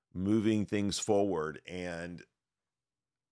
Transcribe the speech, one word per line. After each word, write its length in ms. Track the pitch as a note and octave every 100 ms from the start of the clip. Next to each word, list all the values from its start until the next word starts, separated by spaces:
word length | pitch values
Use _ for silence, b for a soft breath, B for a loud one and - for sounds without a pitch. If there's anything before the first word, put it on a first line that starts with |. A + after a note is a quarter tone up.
| _
moving 520 | F2 F#2+ A2 G#2+ A2 G2
things 340 | G#2 G2+ F2
forward 640 | - G2+ G2+ F2 D#2 D2 -
and 560 | F2+ F2+ E2+ F2 F2 - _ _ _ _ _ _ _ _ _ _